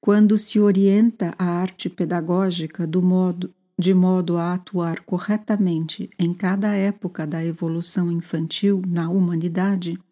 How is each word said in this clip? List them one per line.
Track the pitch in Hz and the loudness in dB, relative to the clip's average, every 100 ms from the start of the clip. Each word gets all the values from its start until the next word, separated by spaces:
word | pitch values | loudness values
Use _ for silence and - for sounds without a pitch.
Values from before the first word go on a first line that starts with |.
Quando | - 208 214 214 | 4 6 6 4
se | - 214 | 0 2
orienta | 208 190 196 202 233 214 170 - | 4 4 4 4 4 2 -6 -2
a | |
arte | 180 175 185 - 180 | -2 -2 -4 -6 -10
pedagógica | - 170 175 160 180 190 175 160 - | -4 -2 -2 -2 0 0 -2 -8 -6
do | 170 175 | -2 0
modo, | 180 185 185 175 180 _ _ - | 2 2 2 -2 -8 _ _ -4
de | 175 | 2
modo | 185 180 185 170 170 | 4 4 2 0 -2
a | 170 | -2
atuar | 180 180 185 170 165 | -4 -6 -4 -4 -6
corretamente | - 180 - 214 208 208 185 165 160 - - _ | -6 -6 -2 -4 -2 0 0 0 -4 -8 -12 _
em | 170 | -2
cada | 175 190 196 214 | -2 -2 -2 -2
época | 202 196 202 185 180 | 0 -2 -2 -8 -8
da | 156 170 | -6 -4
evolução | 165 165 165 165 170 - 175 | -4 -4 -4 -4 -4 -2 0
infantil | 170 165 165 165 - 202 196 185 | -2 -4 -6 -4 -2 0 0 0
na | 170 165 | -2 0
humanidade | 185 180 170 175 170 190 196 175 180 _ | 0 0 0 -2 -2 0 -2 -4 -10 _